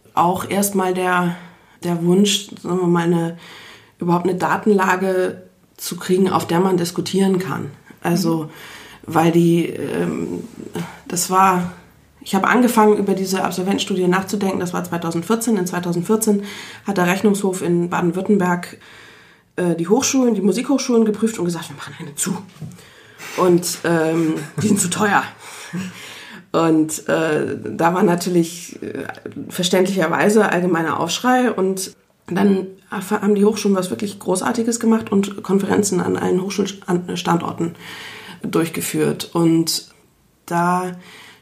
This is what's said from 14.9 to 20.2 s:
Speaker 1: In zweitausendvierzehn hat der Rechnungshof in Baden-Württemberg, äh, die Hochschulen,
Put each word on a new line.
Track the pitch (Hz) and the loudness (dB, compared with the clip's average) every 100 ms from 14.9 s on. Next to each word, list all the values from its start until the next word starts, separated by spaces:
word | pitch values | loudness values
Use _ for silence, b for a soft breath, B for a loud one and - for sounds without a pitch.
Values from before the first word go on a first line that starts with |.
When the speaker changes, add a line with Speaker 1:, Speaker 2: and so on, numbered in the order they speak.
| 175 165 170 165 226 233 214 | -4 -4 -4 -2 0 2 0
Speaker 1:
In | 175 | 0
zweitausendvierzehn | 180 175 170 170 220 220 202 202 B B B - | -4 -2 -2 0 0 2 0 -2 B B B -4
hat | 170 | 0
der | 180 | 0
Rechnungshof | 190 214 196 196 180 | 2 2 2 0 -2
in | 170 175 175 | 0 0 0
Baden-Württemberg, | 170 175 170 190 202 180 175 - - B B B B B B B - | 0 0 0 2 2 2 0 -4 -16 B B B B B B B -4
äh, | 175 165 | -2 0
die | 170 | 2
Hochschulen, | 226 - 269 | 0 2 2